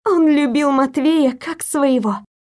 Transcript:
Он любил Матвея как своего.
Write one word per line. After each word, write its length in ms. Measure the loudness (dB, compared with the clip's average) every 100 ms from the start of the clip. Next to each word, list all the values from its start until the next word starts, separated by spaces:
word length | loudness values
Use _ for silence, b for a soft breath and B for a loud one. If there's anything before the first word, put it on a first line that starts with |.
Он 240 | -2 2 4
любил 420 | 2 0 0 0
Матвея 600 | 2 0 0 0 2 0
как 300 | -2 -10 -12
своего. 580 | -6 -2 0 0 -2 -6 -10 _ _